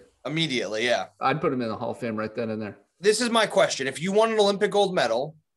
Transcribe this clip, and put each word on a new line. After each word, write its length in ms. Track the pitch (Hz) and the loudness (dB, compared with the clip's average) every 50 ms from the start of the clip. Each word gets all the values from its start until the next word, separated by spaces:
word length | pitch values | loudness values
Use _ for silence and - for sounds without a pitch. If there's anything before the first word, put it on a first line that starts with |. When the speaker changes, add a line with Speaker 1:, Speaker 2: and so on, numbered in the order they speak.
| - _ _ _ - | -14 _ _ _ -10
Speaker 1:
Immediately, 600 | 135 151 165 165 139 127 120 95 95 110 110 120 | -6 -2 -2 0 0 0 -2 -2 -2 -2 -2 0
yeah. 220 | 123 113 98 90 - _ - | 0 0 0 -2 -6 _ -2
Speaker 2:
I'd 200 | - 135 135 156 | -2 0 0 0
put 120 | 175 156 135 | 0 -2 -2
him 80 | 127 | -2
in 60 | 120 110 | -2 -4
the 60 | 104 | -4
Hall 160 | - 117 117 | -6 -6 -6
of 80 | 110 - | -6 -6
Fame 160 | 127 117 107 | -6 -6 -4
right 180 | 107 110 107 - | -4 -6 -6 -4
then 160 | 123 117 110 | -6 -4 -4
and 100 | 107 107 | -4 -6
there. 160 | 107 101 - - _ _ _ - | -6 -10 -10 -14 _ _ _ 0
Speaker 1:
This 220 | 165 208 214 226 | 2 2 2 2
is 80 | 247 226 | 0 0
my 160 | 233 226 208 | 2 2 2
question. 400 | - - 190 160 - - - 131 | 2 4 2 2 2 2 -4 -4
If 140 | - - 127 | -6 -4 -4
you 100 | 165 196 | -4 0
won 200 | 196 214 226 226 | 2 2 2 4
an 80 | 226 214 | 4 2
Olympic 320 | 202 202 202 190 208 196 | 4 2 2 0 0 0
gold 240 | 202 208 202 185 180 | 2 2 2 2 2
medal 400 | 165 131 113 110 123 143 156 - _ _ _ _ | 0 2 2 0 0 -2 -4 -8 _ _ _ _